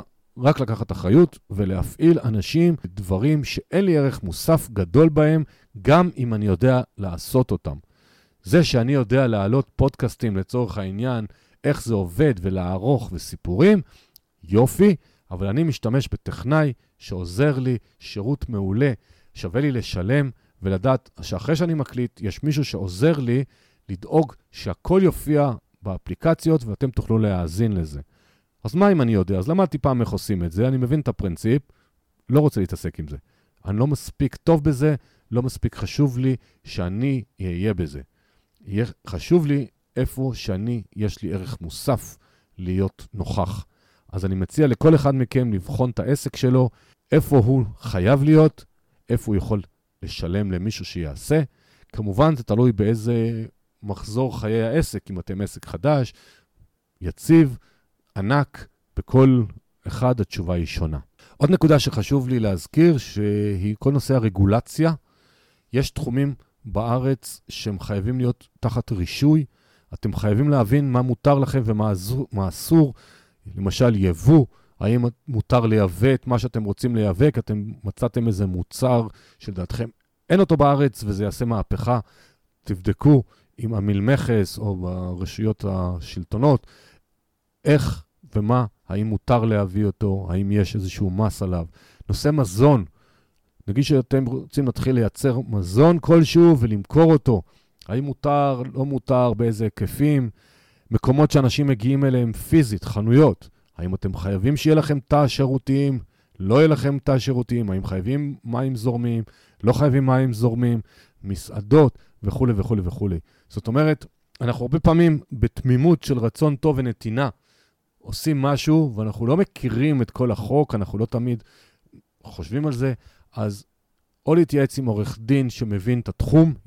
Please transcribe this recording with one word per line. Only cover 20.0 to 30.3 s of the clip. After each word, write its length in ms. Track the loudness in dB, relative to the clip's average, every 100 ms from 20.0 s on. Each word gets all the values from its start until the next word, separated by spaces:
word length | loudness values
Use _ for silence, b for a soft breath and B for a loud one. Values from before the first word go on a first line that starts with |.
| 0 0 0 -8 _ _
ולדעת 480 | -4 -2 0 -2 _ -16
שאחרי 340 | -10 -8 -2 -2
שאני 180 | 0
מקליט, 480 | -2 -4 -6 -6 -6
יש 220 | -8 -4
מישהו 220 | -2 -2 -2
שעוזר 540 | -4 -6 0 0 2
לי 240 | 0 -2 -2 _ _ _ -12
לדאוג 440 | -12 0 0 0 -4 _
שהכל 500 | -12 -10 -8 0 4
יופיע 480 | 4 0 0 2 2 -2 _ _
באפליקציות 840 | -10 -8 -10 -4 0 0 2 0 0
ואתם 260 | -4 -4
תוכלו 260 | -4 0 2
להאזין 560 | 2 0 -4 -2 0
לזה. 280 | 0 -4 -10 -16 _ _ _ _ _
אז 120 | -6 2
מה 160 | 4
אם 100 | 4
אני 120 | 4
יודע? 240 | 2 2 -2
אז 100 | 0
למדתי 300 | 0 0 0
פעם 240 | -2 0
איך 80 | -2
עושים 340 | -4 -4